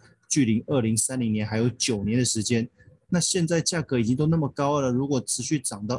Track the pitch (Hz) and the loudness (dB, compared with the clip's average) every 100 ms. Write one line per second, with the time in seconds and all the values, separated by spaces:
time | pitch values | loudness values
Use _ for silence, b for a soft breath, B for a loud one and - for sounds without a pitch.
0 | b b _ - 123 110 - 143 110 113 | b b _ 2 2 2 0 0 2 0
1 | - 131 117 107 104 110 123 - - 107 | -2 -2 -2 -2 -2 0 0 0 -2 -2
2 | 101 120 123 113 101 117 120 b b b | 0 0 0 -2 0 0 -2 b b b
3 | _ 180 - 190 160 170 - 170 - 127 | _ -2 0 0 2 0 0 -2 0 0
4 | 110 127 151 165 139 - 143 147 131 123 | 2 2 2 2 0 0 0 2 2 0
5 | 139 139 - - 120 151 - 104 104 | 0 -2 -2 -6 -2 -2 -2 -8 -6